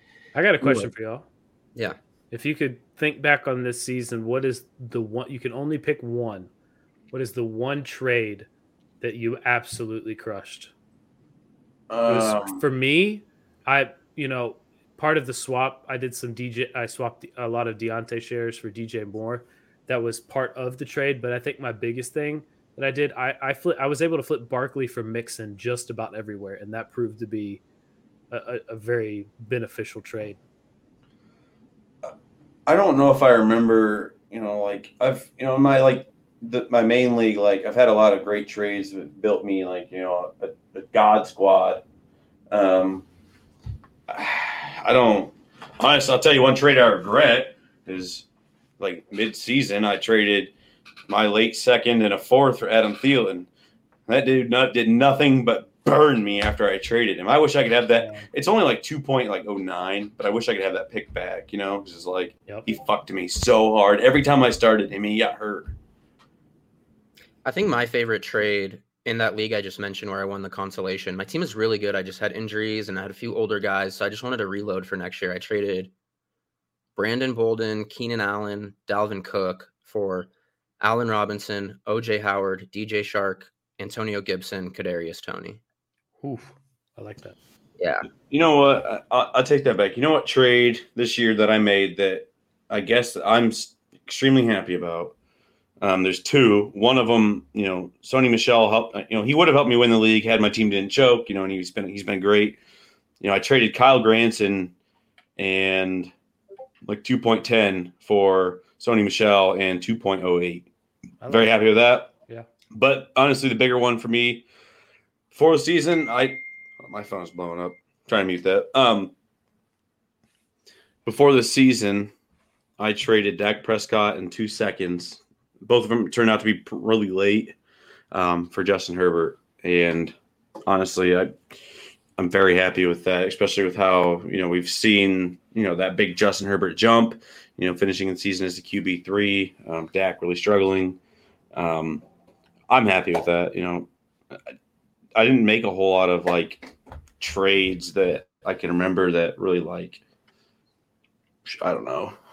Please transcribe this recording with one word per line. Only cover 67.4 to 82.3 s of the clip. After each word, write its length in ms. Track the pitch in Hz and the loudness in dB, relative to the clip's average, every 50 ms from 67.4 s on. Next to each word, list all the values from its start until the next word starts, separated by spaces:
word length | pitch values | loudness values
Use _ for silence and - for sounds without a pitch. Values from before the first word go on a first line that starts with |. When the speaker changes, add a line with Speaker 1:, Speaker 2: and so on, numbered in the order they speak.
| - | -10
Speaker 2:
I 60 | 117 | -8
think 180 | - - 208 202 | -4 -2 -2 0
my 180 | 139 117 120 | 0 0 -2
favorite 360 | 117 117 120 117 113 110 101 - | -2 -2 -2 -2 -2 -2 -4 -4
trade 600 | - - 110 104 104 104 101 98 95 92 - _ _ _ _ - | -4 -4 -2 0 0 0 -2 -4 -6 -10 -16 _ _ _ _ -8
in 100 | 123 113 117 | -6 -4 -2
that 160 | 113 110 92 | -2 -2 -2
league 200 | 107 110 110 110 | -4 -4 -4 -4
I 80 | 104 101 | -4 -6
just 160 | 95 - - | -8 -10 -10
mentioned 320 | 101 101 98 - - 104 | -10 -10 -10 -10 -12 -10
where 100 | 98 98 | -8 -6
I 40 | 98 | -6
won 180 | 98 101 98 95 | -8 -8 -8 -10
the 80 | 95 | -12
consolation, 640 | - - 98 98 - - 95 95 95 95 - 98 90 | -10 -10 -10 -10 -8 -8 -8 -6 -6 -8 -8 -10 -8
my 80 | 95 95 | -10 -10
team 180 | - - 160 180 | -8 -6 -6 -6
is 140 | 139 110 | -6 -4
really 220 | 110 110 110 113 101 | -4 -2 -2 -2 -2
good. 180 | 104 101 101 | -4 -4 -4
I 60 | 98 92 | -4 -6
just 180 | 95 92 - | -8 -10 -8
had 120 | 107 104 - | -8 -8 -6
injuries 580 | 107 110 107 107 107 110 110 107 107 104 104 | -8 -10 -8 -6 -6 -6 -4 -6 -6 -8 -8
and 80 | 95 95 | -10 -10
I 40 | 95 | -10
had 80 | 101 | -12
a 40 | 95 | -12
few 200 | - - 117 104 | -12 -10 -8 -4
older 240 | - 110 101 110 104 | -4 -4 -4 -4 -4
guys, 380 | 98 101 98 95 98 95 95 | -4 -2 -2 -2 -4 -4 -6
so 80 | - 104 | -6 -6
I 60 | 104 | -6
just 120 | 104 104 - | -6 -8 -8
wanted 140 | 123 127 | -8 -6
to 100 | 117 104 | -6 -6
reload 400 | 95 98 101 104 107 92 95 92 | -6 -6 -8 -8 -6 -6 -6 -8
for 100 | 92 98 | -8 -10
next 260 | 95 90 92 - - - | -10 -10 -10 -10 -8 -8
year. 100 | 90 90 | -8 -8
I 60 | 90 | -8
traded 520 | - - 107 104 101 101 95 92 92 92 _ _ _ _ _ _ _ _ _ _ _ _ _ _ _ _ _ _ _ _ _ | -8 -6 -6 -4 -4 -4 -4 -6 -8 -10 _ _ _ _ _ _ _ _ _ _ _ _ _ _ _ _ _ _ _ _ _
Brandon 380 | - 98 110 117 127 131 131 123 | -4 -4 -2 -2 -2 -4 -4 -2
Bolden, 540 | 113 113 113 113 107 113 110 110 107 107 | -2 0 0 0 -2 -4 -6 -6 -6 -8
Keenan 340 | 107 - - 123 117 117 113 | -10 -12 -10 -8 -6 -4 -4
Allen, 540 | 104 101 101 104 107 104 104 101 104 101 98 _ _ | -4 -4 -4 -6 -6 -8 -10 -10 -12 -16 -18 _ _
Dalvin 380 | - 104 101 104 104 107 95 92 | -6 -4 -4 -4 -4 -6 -10 -10
Cook 480 | - - 101 95 92 90 92 - _ _ _ | -8 -6 -4 -4 -4 -6 -8 -14 _ _ _
for 460 | _ _ - 110 101 98 92 92 90 _ _ _ _ _ _ _ _ _ _ - - | _ _ -8 -6 -6 -4 -6 -8 -8 _ _ _ _ _ _ _ _ _ _ -4 -2
Allen 260 | 104 113 117 120 113 | -2 0 0 -2 -2
Robinson, 720 | 110 104 104 101 104 101 - - 107 101 98 95 95 - - | -2 -2 -2 -4 -6 -10 -10 -10 -10 -10 -10 -12 -14 -14 -8
O 140 | - 107 113 | -6 -6 -6
J 180 | 117 117 107 104 | -4 -4 -4 -4
Howard, 500 | 104 101 | -2 -2